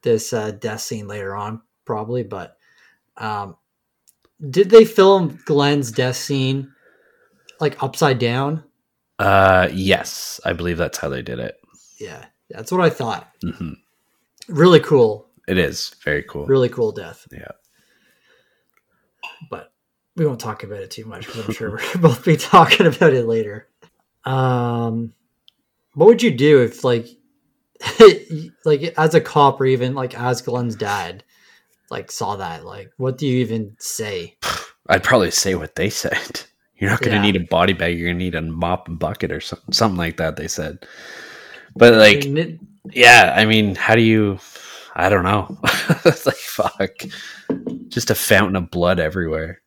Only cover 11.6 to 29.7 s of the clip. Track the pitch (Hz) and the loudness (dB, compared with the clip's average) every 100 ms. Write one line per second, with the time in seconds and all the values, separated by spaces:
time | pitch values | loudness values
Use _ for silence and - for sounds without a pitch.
11.6 | _ _ _ _ 95 - - _ _ - | _ _ _ _ -18 -18 -20 _ _ -18
12.6 | 110 185 170 - 117 101 - _ 87 - | -6 0 0 -2 -8 -8 -12 _ -12 -10
13.6 | 82 - _ _ _ _ _ _ - 160 | -12 -14 _ _ _ _ _ _ -12 2
14.6 | 180 151 - 147 113 104 _ _ - 92 | 4 4 2 2 2 -2 _ _ -4 -2
15.6 | 78 - - _ - 73 - 71 73 135 | -2 -6 -14 _ -6 -6 -6 -14 -2 0
16.6 | 123 123 113 104 85 - _ - - - | 0 -2 -6 -6 -16 -20 _ -20 -20 -20
17.6 | _ _ _ _ _ _ _ _ _ _ | _ _ _ _ _ _ _ _ _ _
18.6 | _ _ _ _ _ _ - - - - | _ _ _ _ _ _ -20 -20 -16 -16
19.6 | - _ _ _ _ - 151 120 117 104 | -16 _ _ _ _ -4 -4 -2 -10 -12
20.6 | 98 101 95 - 113 107 - 117 107 107 | -12 -14 -14 -16 -16 -16 -16 -12 -10 -8
21.6 | 110 107 - 185 165 120 - 147 - 190 | -8 -8 -8 2 2 2 0 0 4 6
22.6 | 160 - 170 131 165 131 113 113 104 104 | 6 4 2 4 2 2 0 -4 -4 -10
23.6 | _ _ _ _ _ _ 127 131 131 123 | _ _ _ _ _ _ -6 -2 0 0
24.6 | 120 117 117 113 113 _ _ _ _ _ | -2 -4 -4 -6 -8 _ _ _ _ _
25.6 | _ _ _ 139 180 233 233 127 147 143 | _ _ _ 4 6 6 2 2 6 6
26.6 | 117 - 127 117 110 _ _ _ _ _ | 4 -2 -2 -2 -4 _ _ _ _ _
27.6 | _ _ - - 220 - - 160 170 _ | _ _ -12 10 10 10 -6 -12 -12 _
28.6 | 160 147 165 160 160 165 - 156 139 135 | 0 0 -2 0 2 2 2 4 4 4
29.6 | 135 | -2